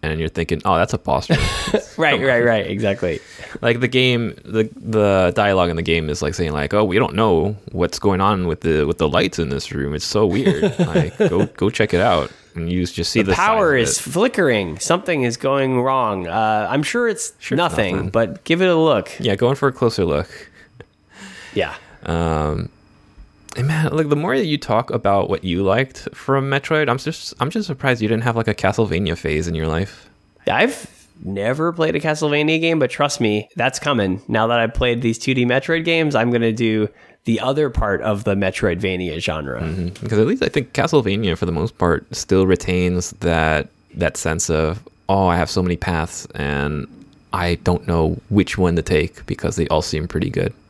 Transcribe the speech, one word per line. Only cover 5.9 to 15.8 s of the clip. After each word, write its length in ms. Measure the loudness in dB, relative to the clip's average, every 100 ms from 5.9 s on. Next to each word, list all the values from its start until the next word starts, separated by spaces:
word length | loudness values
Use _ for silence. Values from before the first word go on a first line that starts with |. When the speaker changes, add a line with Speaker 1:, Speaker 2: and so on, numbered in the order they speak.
| 0 0
Speaker 1:
is, 140 | -2
like, 100 | -2
saying, 200 | -2 -2
like, 200 | -2 0
"Oh, 100 | 2
we 140 | 2 2
don't 160 | 0
know 420 | 2 4 4 2 -4 -8
what's 260 | -2 -2 0
going 200 | 0 2
on 260 | 2 2 0
with 140 | -2
the, 240 | 0 2 2
with 120 | 2
the 100 | 2
lights 300 | 2 0 -2
in 120 | -4
this 220 | -4 -6
room. 220 | -6 -4
It's 120 | -4 -2
so 200 | 2 2
weird." 480 | 2 2 2 0 0
Speaker 2:
<laughs> 40 |
Speaker 1:
Like, 360 | 0 0 -2 0
go, 260 | 0 2 -2
go 240 | 0 -2
check 240 | 0 0
it 80 | 2
out. 300 | 2 2 -2 -8 -16 -8
And 160 | -4
you 120 | -2 -2
just 240 | -4 -2
see 80 | 0
Speaker 2:
The 100 | 0
Speaker 1:
the 40 | 2
size 100 | 2
Speaker 2:
power 300 | 2 2 2
Speaker 1:
of 60 |
Speaker 2:
is 160 | 2 -2
Speaker 1:
it. 20 |
Speaker 2:
flickering. 800 | -4 0 0 2 2 2 0 -4
Something 420 | -2 -2 0 0
is 140 | 0 -2
going 420 | -2 0 2 0